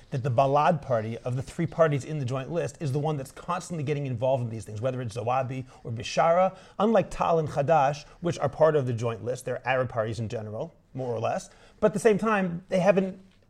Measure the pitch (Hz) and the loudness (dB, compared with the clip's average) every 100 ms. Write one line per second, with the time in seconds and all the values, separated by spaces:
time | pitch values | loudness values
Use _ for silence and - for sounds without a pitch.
0 | - 139 123 117 139 143 156 165 - 120 | -10 -4 0 2 4 4 4 2 0 -2
1 | 107 117 - 123 - - 165 - 160 143 | -2 -6 -6 -6 -6 -4 -2 2 2 2
2 | 127 151 123 131 131 170 143 - 156 135 | -4 -6 -4 -4 -4 -4 -4 -4 -4 -2
3 | 147 151 131 - - 180 170 175 147 143 | -2 -4 -8 -10 -6 -6 -6 -6 -4 -4
4 | 143 120 131 135 120 110 101 107 127 127 | -4 -2 0 0 -2 -6 -10 -6 -4 -4
5 | 123 113 110 131 127 131 123 - - 113 | -6 -4 -2 0 -2 -6 -10 -12 -10 -8
6 | - - 160 170 185 185 - - 202 220 | -4 2 4 4 4 0 -10 0 4 4
7 | - - 180 165 156 151 139 160 135 143 | 2 0 2 2 0 0 4 4 4 0
8 | - - 175 - 143 - 160 151 127 120 | -8 -6 -4 -2 -2 4 6 6 2 -2
9 | 120 113 110 127 - 123 120 131 127 127 | -2 -4 -6 -6 -6 -4 0 0 0 -2
10 | 113 110 110 113 107 107 165 - _ 131 | -2 -4 -6 -6 -8 -8 -10 -12 _ -8
11 | 127 113 113 165 - - - _ 214 196 | -6 -2 -2 -4 -6 -16 -20 _ 0 4
12 | 226 202 220 208 185 170 - 185 175 190 | 4 4 2 0 0 -4 -4 2 4 4
13 | 190 185 - _ | 2 -4 -18 _